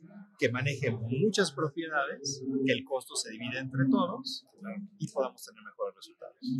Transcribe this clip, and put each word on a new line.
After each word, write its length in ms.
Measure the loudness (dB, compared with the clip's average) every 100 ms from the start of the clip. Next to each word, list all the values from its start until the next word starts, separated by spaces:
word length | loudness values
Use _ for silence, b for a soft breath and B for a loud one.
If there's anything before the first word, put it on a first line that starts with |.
| -20 -18 -14 2
que 140 | 2
maneje 400 | 2 -2 0 0
muchas 600 | 0 0 4 4 4 2
propiedades, 920 | 2 -2 -2 -2 0 0 -2 -6 -6 -2 2 4
que 60 |
el 100 | 2
costo 320 | 0 -4 -2 -4
se 160 | -4
divide 280 | -6 -6 -4
entre 260 | -2 2 4
todos 580 | 6 4 -2 -6 -10 -12 -14 -10 -10 -10 -8
y 140 | -6
podamos 320 | -2 -2 -2 -18
tener 180 | -18
mejores 320 | -16 -6 -6 -6
resultados. 420 | -20 -18 -18 -10 -4 -2